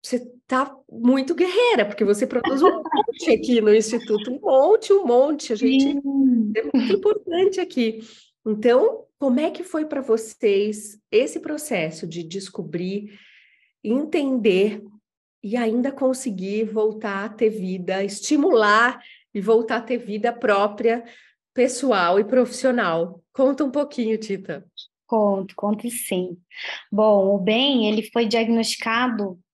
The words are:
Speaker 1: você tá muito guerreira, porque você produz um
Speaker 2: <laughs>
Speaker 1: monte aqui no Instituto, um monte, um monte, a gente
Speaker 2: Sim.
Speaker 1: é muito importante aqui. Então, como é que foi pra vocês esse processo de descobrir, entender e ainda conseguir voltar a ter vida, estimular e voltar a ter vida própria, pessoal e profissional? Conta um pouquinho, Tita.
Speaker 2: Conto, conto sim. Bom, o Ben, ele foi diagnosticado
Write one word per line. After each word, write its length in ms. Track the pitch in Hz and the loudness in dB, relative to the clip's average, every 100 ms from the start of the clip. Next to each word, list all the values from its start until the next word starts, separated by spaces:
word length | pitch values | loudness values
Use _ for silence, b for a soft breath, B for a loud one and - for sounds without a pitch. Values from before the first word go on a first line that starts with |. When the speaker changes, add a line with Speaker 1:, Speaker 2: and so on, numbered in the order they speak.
Speaker 1:
você 260 | - 247 247 - _ | -6 -6 -6 -20 _
tá 300 | 254 269 - _ | -4 -4 -8 _
muito 420 | 226 240 269 262 | 0 2 2 0
guerreira, 520 | 339 359 370 480 427 208 | -2 0 2 2 2 0
porque 180 | - | -2
você 240 | 202 208 254 | 0 0 0
produz 340 | 247 226 277 | -2 -2 4
um 60 | 330 | 2
Speaker 2:
<laughs> 160 | - | 2
Speaker 1:
monte 480 | - 403 - - 320 | -4 -2 -2 -2 0
aqui 300 | 226 226 240 | 0 4 2
no 120 | 214 | 6
Instituto, 580 | 214 214 240 - 214 214 | 4 4 -4 -2 -4 -2
um 80 | 269 | -6
monte, 500 | 381 262 294 440 - | 2 4 6 4 4
um 140 | 392 349 | 2 4
monte, 480 | 240 277 294 - | 4 4 0 -4
a 20 | 214 | 0
gente 280 | 269 269 277 | 2 4 2
Speaker 2:
Sim. 580 | 285 277 277 262 233 208 214 | 0 -2 2 4 4 2 -2
Speaker 1:
é 200 | - 262 | 0 0
muito 160 | 226 | 2
importante 680 | 392 415 427 - 339 392 381 | 2 2 0 -2 2 2 0
aqui. 400 | 359 - 226 220 B B B _ - | -4 -2 -2 -2 B B B _ -6
Então, 600 | 214 233 247 427 - - _ | 0 4 4 4 0 -14 _
como 220 | 277 247 | 0 0
é 100 | 311 | 0
que 140 | - | -6
foi 220 | 349 320 302 | -8 -6 -4
pra 160 | 277 | -6
vocês 1000 | 262 226 226 - 214 196 208 214 - - _ | -2 -2 -2 -2 0 2 0 -4 -12 -20 _
esse 300 | 214 269 330 | 0 0 -4
processo 680 | - 302 - 208 160 160 180 | -8 -10 -4 -4 -4 -6 -12
de 160 | 165 | -10
descobrir, 960 | 160 190 196 - 160 170 185 202 208 B B B B B B _ | -10 -12 -12 -12 -10 -8 -6 -8 -10 B B B B B B _
entender 1000 | 208 247 311 339 277 262 214 185 208 208 - _ _ _ _ _ | -4 -2 -2 -4 -2 0 2 2 0 -2 -14 _ _ _ _ _
e 140 | 202 240 | -8 -4
ainda 360 | 226 233 254 | -2 -2 -4
conseguir 760 | 277 262 254 - 185 190 208 214 | -2 -2 -2 -6 -8 -6 -4 -4
voltar 600 | 214 214 214 214 196 214 | -2 -2 -2 -8 -6 -8
a 40 | |
ter 200 | 214 220 | 0 0
vida, 540 | 214 185 185 180 190 | 0 -6 -6 -4 -4
estimular 1000 | 196 202 - 302 294 254 208 214 240 254 B B B | -4 -8 -2 0 4 4 6 4 4 -2 B B B
e 60 | 208 | -8
voltar 380 | 190 226 226 233 | 2 2 2 -4
a 40 | |
ter 160 | 220 247 | -4 -6
vida 360 | 185 214 233 | -6 -4 -4
própria, 680 | 233 226 196 208 208 226 240 240 B B B _ | -2 0 2 2 0 -2 -2 -6 B B B _
pessoal 680 | - 247 247 277 202 175 190 | 0 0 0 0 2 4 2
e 60 | 208 | 2
profissional? 960 | 247 240 - 262 240 190 165 170 - _ | 2 2 0 0 0 0 0 -4 -8 _
Conta 320 | - 269 269 | 0 0 2
um 80 | 294 | -2
pouquinho, 460 | 269 294 - 220 220 | -2 -4 -4 -2 -2
Tita. 480 | 214 196 190 147 - - - _ _ | -4 -8 -8 -12 -12 -20 -20 _ _
Speaker 2:
Conto, 480 | 226 208 196 190 - | 0 2 0 -4 -6
conto 340 | 208 214 233 | -4 -4 -6
sim. 480 | 233 - 185 180 180 _ B B B B | -10 -6 -4 -4 -10 _ B B B B
Bom, 440 | 202 214 208 190 202 | 0 4 4 4 2
o 40 | |
Ben, 480 | 185 220 277 262 214 | 0 0 2 2 2
ele 220 | 214 220 | 0 -2
foi 140 | 233 226 | -2 0
diagnosticado 1120 | 226 226 226 220 - 226 226 254 220 202 180 _ | 0 0 0 0 -4 -4 -2 0 -2 -6 -10 _